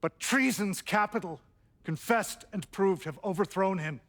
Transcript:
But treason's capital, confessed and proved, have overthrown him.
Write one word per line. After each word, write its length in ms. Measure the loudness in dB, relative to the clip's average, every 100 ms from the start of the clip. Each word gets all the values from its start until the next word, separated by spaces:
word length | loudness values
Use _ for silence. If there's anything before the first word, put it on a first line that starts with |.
But 180 | -4 _
treason's 600 | 0 2 4 2 -2 -4
capital, 580 | -2 0 2 0 -6 -12 _ _ _ _
confessed 640 | -6 -6 2 2 2 -6 -10
and 160 | -10 -8
proved, 320 | 0 2 2
have 160 | -2 -6
overthrown 560 | -4 0 0 2 0 0
him. 220 | -4 -8